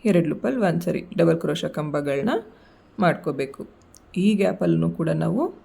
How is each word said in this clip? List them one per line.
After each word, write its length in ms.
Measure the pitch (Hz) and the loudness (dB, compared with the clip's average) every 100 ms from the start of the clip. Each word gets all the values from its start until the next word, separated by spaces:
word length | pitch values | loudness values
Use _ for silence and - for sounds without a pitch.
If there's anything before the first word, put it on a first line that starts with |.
ಎರಡು 240 | 220 175 156 | 2 2 2
ಲೂಪಲ್ಲಿ 320 | - 233 262 | -2 -2 0
ಒಂದು 200 | 190 170 | 0 0
ಸರಿ 260 | 175 151 - - | -2 -4 -4 2
ಡಬಲ್ 240 | 165 165 | 2 2
ಕ್ರೋಶೆ 280 | 147 147 - | 0 -4 -4
ಕಂಬಗಳನ್ನ 640 | - 151 147 143 139 175 339 - - - _ _ - | -4 -4 -2 -2 -2 0 -2 -4 -20 -20 _ _ 0
ಮಾಡ್ಕೋಬೇಕು. 680 | 180 143 160 139 139 - - - _ - _ - | 0 0 -4 -4 -6 -8 -18 -20 _ -20 _ 0
ಈ 180 | 202 | 2
ಗ್ಯಾಪಲ್ಲೂ 560 | 202 190 - 175 165 170 | 4 2 0 2 2 0
ಕೂಡ 180 | 165 160 | 0 -2
ನಾವು 460 | 156 165 202 359 - | 0 0 0 -2 -6